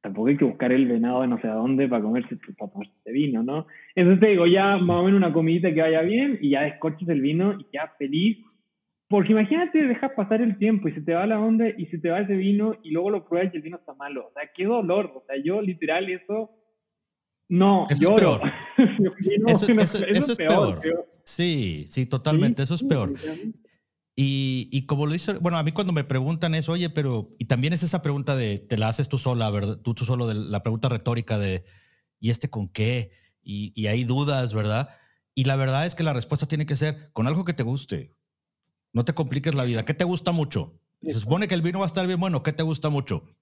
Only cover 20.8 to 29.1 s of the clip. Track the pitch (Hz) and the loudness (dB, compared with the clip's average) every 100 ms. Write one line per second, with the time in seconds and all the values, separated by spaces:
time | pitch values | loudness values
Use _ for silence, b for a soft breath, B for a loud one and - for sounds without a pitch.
20.8 | 156 170 - _ - - 175 151 101 76 | -2 -4 -6 _ -12 -2 0 0 -2 -4
21.8 | 76 - 123 131 - 156 208 233 139 165 | -6 -4 -2 -2 0 2 2 2 -2 -2
22.8 | 269 143 104 139 156 160 220 - _ _ | 0 0 0 -4 -8 -8 -10 -12 _ _
23.8 | _ _ _ - 139 135 135 131 110 139 | _ _ _ -2 0 0 -2 -4 -4 -6
24.8 | 135 143 147 165 196 190 170 170 151 160 | -2 -2 0 -2 -4 -2 -2 0 -2 -2
25.8 | 190 160 139 131 131 160 170 160 156 170 | -2 -2 -2 -2 -2 -2 -2 -2 -2 -2
26.8 | 175 156 143 120 104 - 117 123 143 170 | -2 -2 -2 -2 -6 -10 -2 0 2 0
27.8 | 170 180 147 143 139 135 113 101 - 110 | 0 -2 -2 -4 -2 -2 0 -4 -4 -2
28.8 | 110 110 139 | 0 0 -2